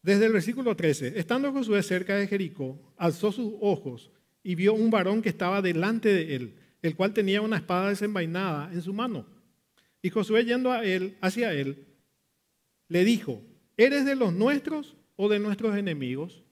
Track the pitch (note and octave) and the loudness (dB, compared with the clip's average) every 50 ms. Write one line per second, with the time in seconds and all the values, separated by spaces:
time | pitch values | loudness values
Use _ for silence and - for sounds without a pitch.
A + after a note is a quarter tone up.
0 | - F3 G3 G3+ A3 A3 A3 G3 D#3+ G#3 B3 C4 B3+ A#3 G3+ - E3+ D#3 C#3 D#3 | 0 2 4 4 6 4 4 2 0 -2 -4 -2 -2 -2 -2 0 2 2 2 0
1 | C3+ B2 G#3+ G#3 E3 - A#3+ C4 C#4 C#4+ C4+ C#4 B3 A3 G#3 G3+ F#3+ - F#3 F3+ | -2 -4 -4 -4 -2 0 0 0 0 0 -2 -2 0 0 2 0 2 0 -2 -2
2 | F#3 G3+ G3 G3+ G3+ G3 G3+ G3 F#3 D#3+ - - C#3 C3 C3+ D3+ - _ _ - | -2 0 0 0 0 0 -2 -2 -2 -4 -6 -6 -8 -8 -8 -10 -16 _ _ -2
3 | F3+ E3+ D#3+ E3+ G3+ G#3+ G3+ B3+ A#3+ G#3 A3 - G#3+ G3+ F3 - - C#3 A#2+ - | 0 0 0 0 -2 -2 -2 -2 -4 -6 -6 -2 0 0 0 0 -2 -8 -10 -12
4 | - - _ _ _ _ _ _ - F#3+ F3+ E3 F#3 G3+ A3 G#3+ A3+ A3+ A3+ G3+ | -14 -20 _ _ _ _ _ _ -8 -6 -2 0 2 2 4 4 4 4 4 4
5 | F3+ F#3+ G#3 A3+ G3+ G#3 E3 - F#3 F3+ G3 G3+ F#3+ F3+ E3+ D#3+ F3 G#3 A3+ A3 | 2 2 0 0 0 0 -2 0 0 0 0 0 0 0 0 0 0 0 0 0
6 | - G#3+ G3 F3 D#3+ D#3+ C#3 B2+ B2 G#2 - - - _ _ _ - E3 D#3 E3+ | 2 4 4 4 2 0 -4 -6 -6 -8 -12 -16 -20 _ _ _ -4 -4 0 0
7 | F#3 G#3 G3+ A3 G3+ F#3+ G3 G#3 G#3+ A3 A3 E3+ - - F3+ F3+ F#3+ G3+ G3+ G3 | 0 0 2 0 0 2 2 0 0 0 -2 -2 -2 -2 -2 0 0 0 0 -2
8 | G#3 G#3+ G#3 F#3+ E3+ E3 E3 F#3 G3 F3+ D#3 D3 D3 F3+ F3 F3 D#3+ F#3 G3 G#3 | -2 -2 -2 -2 -2 -2 -2 -4 -2 -2 -4 -4 -6 -6 -8 -8 -6 -6 -6 -4
9 | A#3+ B3+ G#3 C3+ G#2 - - - _ _ _ _ _ _ _ _ _ _ _ _ | -4 -4 -6 -6 -10 -12 -16 -20 _ _ _ _ _ _ _ _ _ _ _ _
10 | - F3+ - A3 G3 G#3+ G#3+ A3+ A#3+ A#3 A#3+ B3+ B3+ B3+ B3+ A3+ A3+ G3 F#3 F#3 | -4 -2 0 0 0 2 2 2 2 2 0 0 0 0 0 0 0 0 0 0
11 | F#3 F#3+ - - F#3+ F#3 F#3+ A#3 A#3+ G#3+ E3 C#3+ C#3 C3+ C#3 - - - _ _ | -2 -4 -6 -4 -2 -2 0 0 -2 -2 -2 -2 -2 -4 -6 -8 -12 -20 _ _
12 | _ _ _ _ _ _ _ _ _ _ _ _ _ _ _ _ _ - E3 F3 | _ _ _ _ _ _ _ _ _ _ _ _ _ _ _ _ _ -2 2 4
13 | F#3 A3 A#3+ - - D3 A#2+ G2+ - - - _ _ _ _ - A3+ C4+ C#4+ C#4+ | 4 4 4 2 0 -4 -8 -10 -12 -18 -20 _ _ _ _ 4 4 6 6 4
14 | C4+ C#4 C#4 C4+ A#3+ F#3+ E3+ F3+ A3 C4 D4 C#4 - D#4 D#4+ D4+ C#4+ - - _ | 2 0 0 2 0 0 2 2 2 2 2 0 -2 -4 -6 -6 -8 -10 -16 _
15 | _ _ _ - G3 G#3 G#3 G#3 G#3 G#3 G3+ G3 A3 A3 G3+ G3+ G3+ F#3 D#3+ C#3+ | _ _ _ -2 0 2 2 2 0 -2 -2 -2 -2 -2 -2 -2 -2 -4 -4 -4
16 | C3 B2 B2+ C#3 D#3+ F3+ - - _ _ | -4 -4 -4 -6 -8 -10 -12 -16 _ _